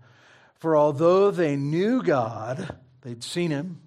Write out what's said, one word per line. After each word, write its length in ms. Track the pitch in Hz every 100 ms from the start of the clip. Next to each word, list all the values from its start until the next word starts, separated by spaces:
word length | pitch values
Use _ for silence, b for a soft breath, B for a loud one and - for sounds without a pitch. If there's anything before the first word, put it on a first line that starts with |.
| b b b b b _
"For 200 | 165 156
although 540 | 147 143 165 185 202
they 240 | 175 160 143
knew 480 | 143 160 208 254
God," 760 | 185 139 110 107 110 135 170 - _ _
they'd 220 | 127 117
seen 260 | - 175 175
him, 320 | 143 185 165